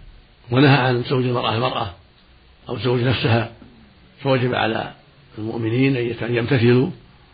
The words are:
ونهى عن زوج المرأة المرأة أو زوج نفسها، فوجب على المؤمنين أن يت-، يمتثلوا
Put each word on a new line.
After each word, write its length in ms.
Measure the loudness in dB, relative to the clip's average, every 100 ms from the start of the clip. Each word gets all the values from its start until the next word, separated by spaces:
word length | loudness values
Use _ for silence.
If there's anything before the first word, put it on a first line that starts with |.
| -20 -20 -20 _ -2
ونهى 260 | 4 6 4
عن 260 | 2 0
زوج 220 | 0 0 0
المرأة 300 | 0 -2 -2
المرأة 380 | -2 -4 -6 -10 _ _ _ _ _ _ -12
أو 80 | -6
زوج 240 | -2 0
نفسها، 500 | 0 0 0 0 -2 -10 -20 -20 -20 _ -20 -8
فوجب 320 | -2 0 0 0
على 380 | -2 -2 -8 -12 _ _ _ -12
المؤمنين 600 | -8 -6 -2 0 2 0
أن 60 |
يت-، 180 | -4 -6
يمتثلوا 680 | -4 -2 0 2 4 4 2 -4 -20 _ -20